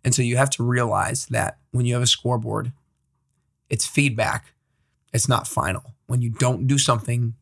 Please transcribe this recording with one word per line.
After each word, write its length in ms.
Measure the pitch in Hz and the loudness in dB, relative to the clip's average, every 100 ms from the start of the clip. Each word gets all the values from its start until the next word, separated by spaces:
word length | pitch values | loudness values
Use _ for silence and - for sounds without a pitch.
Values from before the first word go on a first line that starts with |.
And 100 | 127 123 | 2 2
so 60 | |
you 160 | 120 123 | 2 2
have 120 | 135 | 2
to 120 | - | 2
realize 640 | 120 123 120 98 - - - | 0 0 2 0 0 -4 -2
that 320 | 117 - - _ | -2 -2 -6 _
when 140 | 123 120 | -2 0
you 80 | |
have 100 | 120 | 2
a 40 | 123 | 2
scoreboard, 640 | - 123 120 117 107 120 - _ _ _ _ _ _ _ _ _ | 0 0 -2 -2 -4 -6 -10 _ _ _ _ _ _ _ _ _
it's 160 | - - | -4 0
feedback. 680 | - 143 110 110 - - _ _ _ _ _ _ | 2 0 0 -2 -2 -8 _ _ _ _ _ _
It's 160 | 107 - | -2 2
not 180 | 120 - | 0 0
final. 460 | - 85 95 - - - | -4 -2 -4 -8 -20 -4
When 140 | 123 | -2
you 80 | 120 | -2
don't 380 | 110 127 127 127 | 0 0 2 2
do 100 | 139 | 2
something 580 | 135 120 117 120 120 117 | 2 0 0 -2 -2 -4